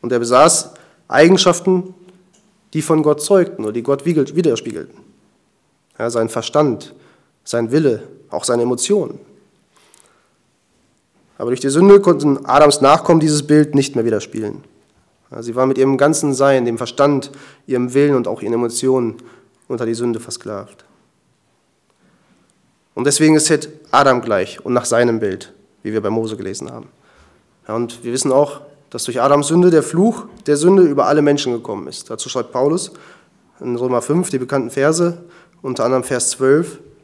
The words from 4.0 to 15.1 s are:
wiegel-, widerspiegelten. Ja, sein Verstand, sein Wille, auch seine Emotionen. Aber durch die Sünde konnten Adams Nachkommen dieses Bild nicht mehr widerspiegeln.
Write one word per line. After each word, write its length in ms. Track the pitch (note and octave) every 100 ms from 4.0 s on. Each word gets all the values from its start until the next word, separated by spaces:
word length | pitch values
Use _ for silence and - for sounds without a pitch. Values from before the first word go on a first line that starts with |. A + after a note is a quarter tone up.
| E3
wiegel-, 300 | D#3 C3+ D#3
widerspiegelten. 600 | E3 A2+ - D#2+ - - _ _ _ _ _ _ _ _ _ _
Ja, 100 | A#2
sein 200 | A#2 A2+
Verstand, 640 | A#2 A2+ D3+ D3+ A2 - - _ _ _ _
sein 280 | - A#2+ A2+
Wille, 320 | C#3+ D3 G#2+ - - _
auch 140 | -
seine 200 | - A#2+
Emotionen. 560 | A#2+ B2 - G#3 D3+ - - _ _ _ _ _ _ _ _ _ _ _ _ _ _ _ _ _ _ _ _ _
Aber 120 | A#2
durch 100 | B2
die 100 | D3
Sünde 300 | C#3+ F#3+ G3+
konnten 460 | G3 D3+ D3 C#3 -
Adams 360 | C3+ D3+ -
Nachkommen 380 | C#3 D#3+ - E3
dieses 260 | D#3 D3+ C#3+
Bild 300 | D3+ D3 C#3
nicht 200 | C3+ B2+
mehr 100 | A#2
widerspiegeln. 580 | G#2+ - G#2+ G#2+ A#2+ - _ _ _ _